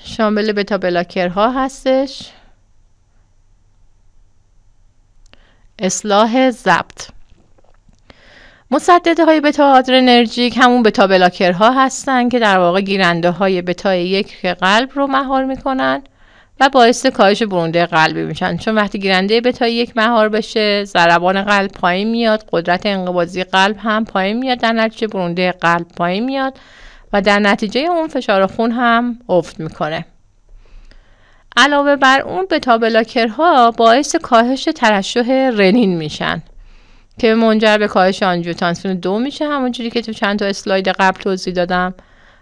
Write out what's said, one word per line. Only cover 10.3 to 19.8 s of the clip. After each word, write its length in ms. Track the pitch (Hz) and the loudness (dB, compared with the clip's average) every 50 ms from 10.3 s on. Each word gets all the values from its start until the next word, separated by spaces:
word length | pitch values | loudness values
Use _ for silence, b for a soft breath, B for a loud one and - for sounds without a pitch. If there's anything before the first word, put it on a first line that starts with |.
| - 240 247 240 220 | 0 -2 -2 -2 2
همون 260 | 233 247 247 247 247 | 4 4 4 4 4
بتا 240 | 233 214 202 - 202 | 2 2 2 2 2
بلاکرها 640 | 190 190 185 180 180 - - 202 180 180 170 214 233 | 4 4 4 4 2 2 2 0 0 2 2 2 2
هستن 580 | 254 269 262 269 - - - 285 269 247 240 247 | 4 2 0 0 -2 -6 -4 -2 0 0 0 0
که 100 | 247 247 | 0 0
در 200 | 233 208 196 185 | 2 2 2 2
واقع 220 | 180 170 175 196 | 2 2 0 0
گیرنده‌های 840 | 202 190 196 190 190 170 170 170 170 175 175 175 202 190 190 175 | -2 -2 -2 0 0 0 0 0 0 -2 0 0 0 0 0 -2
بتا 320 | 175 180 175 - - 202 190 | -2 -4 -6 -4 -2 -2 -2
یک 520 | 180 175 185 190 196 202 - - - - | 0 -2 -2 -2 -4 -4 -6 -8 -8 -6
قلب 440 | 185 180 - 185 185 202 226 262 262 - | -6 -4 -2 0 2 2 2 0 -2 -4
رو 120 | 277 277 | -4 -4
مهار 380 | 269 269 269 277 254 269 262 262 | -2 -2 -2 -2 -2 -2 -2 -2
می‌کنن 580 | 262 262 262 - 277 262 262 269 262 269 277 269 b b b b b b b b b b - | -4 -6 -6 -6 -6 -4 -2 -2 -4 -4 -6 -8 b b b b b b b b b b 0
و 80 | 262 277 | 0 2
باعث 380 | 269 262 233 226 240 247 - | 4 4 4 4 4 2 -2
کاهش 360 | 262 254 - 208 190 208 - | -2 2 2 2 2 2 0
برونده 440 | 233 202 190 175 165 165 165 170 175 | -2 -2 -2 -2 -2 -2 0 0 0
قلبی 360 | 165 175 160 160 160 156 160 | 0 2 2 0 0 0 -4
می‌شن، 340 | 165 160 160 - 185 180 170 | -6 -6 -6 -6 -4 -4 -4
چون 180 | 170 - 226 220 | -4 -4 -2 -2
وقتی 240 | 214 208 196 - 208 | -2 -2 -4 -4 -4
گیرنده 420 | 196 196 190 185 190 202 220 233 | -2 0 0 0 0 0 0 0
بتا 260 | 233 254 247 - 247 | 0 0 -2 0 -2
یک 300 | 233 233 233 | -2 0 -2